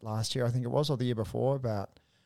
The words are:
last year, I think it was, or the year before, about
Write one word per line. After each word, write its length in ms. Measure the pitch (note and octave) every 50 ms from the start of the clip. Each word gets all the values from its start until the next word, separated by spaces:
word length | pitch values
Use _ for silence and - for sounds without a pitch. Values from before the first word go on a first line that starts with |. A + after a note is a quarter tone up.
| -
last 320 | A2 G#2+ A2 A2 - -
year, 100 | B2+ B2
I 60 | A#2
think 140 | A#2+ B2+ A#2+
it 60 | A#2+
was, 200 | B2+ C#3 D3+ C#3+
or 80 | C#3 A2+
the 60 | C3
year 80 | B2 A#2+
before, 420 | A2 G#2+ - - A#2+ A#2+ C3 C#3
about 420 | C3+ B2 A2+ G#2+ G2+ G2 - - - _ _ _ _ _